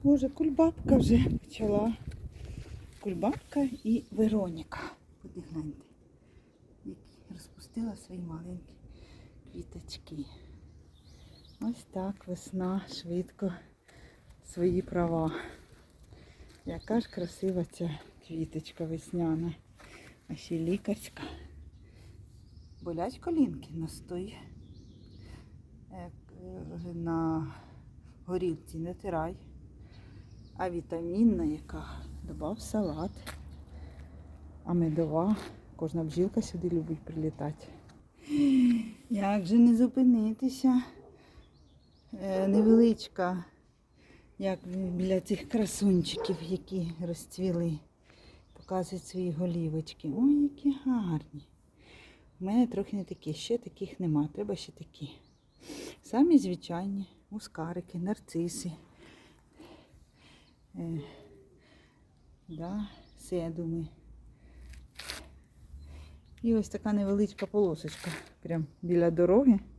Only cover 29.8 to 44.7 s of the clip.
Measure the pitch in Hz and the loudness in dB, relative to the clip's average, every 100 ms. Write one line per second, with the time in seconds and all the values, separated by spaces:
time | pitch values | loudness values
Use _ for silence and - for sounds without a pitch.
29.8 | - - - - - - - - 185 170 | -20 -20 -20 -20 -20 -20 -18 -6 -4 -4
30.8 | 160 170 170 185 233 185 160 156 - 160 | -6 -6 -2 4 6 6 0 -2 -8 -10
31.8 | 151 - - - - 151 156 220 - 220 | -10 -12 -12 -12 -12 -6 -4 -6 -2 0
32.8 | 185 151 185 - - - - - - - | 0 -2 -6 -6 -14 -14 -16 -18 -16 -16
33.8 | - - - - - - - - - 175 | -16 -16 -18 -18 -18 -18 -18 -14 -2 2
34.8 | 165 156 160 156 185 208 - - - - | 2 2 2 2 2 0 -2 -16 -20 -6
35.8 | 160 165 160 147 190 - - 175 175 170 | -4 -2 -4 0 0 0 -4 -4 -2 -2
36.8 | 156 156 - 160 156 - 147 151 - - | -2 -6 -6 -4 -4 -4 -6 -6 -14 -20
37.8 | - - - _ 294 294 285 262 247 233 | -20 -20 -20 _ -4 2 6 6 6 4
38.8 | - - - 214 196 208 175 233 240 226 | 0 -12 -4 0 2 2 4 8 8 8
39.8 | 247 - 254 233 214 220 262 254 262 254 | 4 6 6 6 2 0 -4 2 4 4
40.8 | - - - - - - - - - - | 0 -16 -20 -20 -20 -20 -20 -20 -20 -20
41.8 | _ _ _ 202 196 190 196 202 214 226 | _ _ _ -8 -2 2 4 6 8 10
42.8 | 233 214 - - 180 185 170 _ _ _ | 8 6 -4 -2 -2 -2 -8 _ _ _
43.8 | _ _ - - - - 196 185 180 | _ _ -20 -20 -20 -6 -4 -4 -6